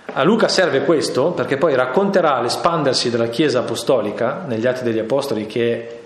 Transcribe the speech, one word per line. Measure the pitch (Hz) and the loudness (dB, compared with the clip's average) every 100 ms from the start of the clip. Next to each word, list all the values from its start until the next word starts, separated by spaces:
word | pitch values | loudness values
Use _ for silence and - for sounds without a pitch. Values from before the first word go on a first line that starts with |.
| - | -6
A | - | 0
Luca | 151 - 147 | 2 4 2
serve | - 170 135 135 | 2 2 2 2
questo | 151 - 165 156 | 2 0 0 0
perché | 175 127 139 | 0 -2 0
poi | 175 131 | 2 2
racconterà | 123 196 202 196 160 131 | 0 0 2 2 2 2
l'espandersi | 120 - 175 165 139 120 123 | -2 0 0 2 0 0 0
della | 117 117 | 0 0
Chiesa | - 151 120 | 0 0 0
Apostolica | - 117 - 127 101 - 120 165 165 | -2 -4 0 0 0 -2 -4 -4 -6
negli | 110 123 | -2 -2
Atti | 123 113 | -2 -2
degli | 110 | -2
Apostoli, | 107 139 135 107 104 | 0 -2 -2 -4 -4
che | 123 117 117 - - | -2 0 -2 -6 -14